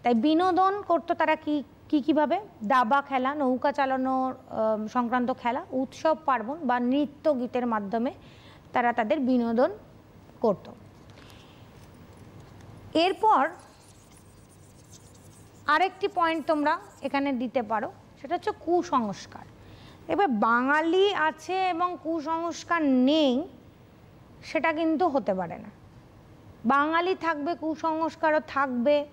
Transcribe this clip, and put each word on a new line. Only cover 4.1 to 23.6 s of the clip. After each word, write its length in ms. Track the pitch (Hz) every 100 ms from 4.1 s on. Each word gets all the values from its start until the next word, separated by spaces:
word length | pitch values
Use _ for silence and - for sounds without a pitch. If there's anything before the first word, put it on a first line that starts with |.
| 262 262 254 -
আহ, 380 | - 220 214 214
সংক্রান্ত 440 | 247 240 247 240 254
খেলা, 240 | 240 262 -
উৎসব 460 | 262 262 - 320 311 294
পার্বণ 320 | 254 214 311
বা 160 | 269 247
নৃত্য 600 | 247 277 294 - 320 269
গীতের 280 | 240 247 240
মাধ্যমে 440 | 220 202 226 254 - - - - - -
তারা 200 | 254 240
তাদের 260 | 240 214 311
বিনোদন 520 | 247 254 233 226 302 415 - - - - - -
করত। 300 | 226 185 - - - - - - - - - - - - - - - - - - - - - - -
এরপর 560 | 311 349 381 427 359 302 349 - - - - - - - - - - - - - - - - - - - - -
আরেকটি 400 | 302 370 381 403
point 400 | 359 330 320 269
তোমরা 320 | 311 294 339 403 -
এখানে 300 | 277 277 285
দিতে 300 | 254 247 262
পারো, 300 | 214 220 294 403 - -
সেটা 140 | 254 349
হচ্ছে 160 | 427 -
কুসংস্কার। 880 | - 349 - 277 220 190 - - - - - - - - -
এবার 200 | 330 392
বাঙালি 880 | 214 226 240 254 302 330 370 392
আছে 560 | 370 311 311 - 370 370
এবং 280 | 330 359 349
কুসংস্কার 800 | 311 330 285 320 339 302 - 339
নেই, 640 | 294 254 254 320 285 247 - -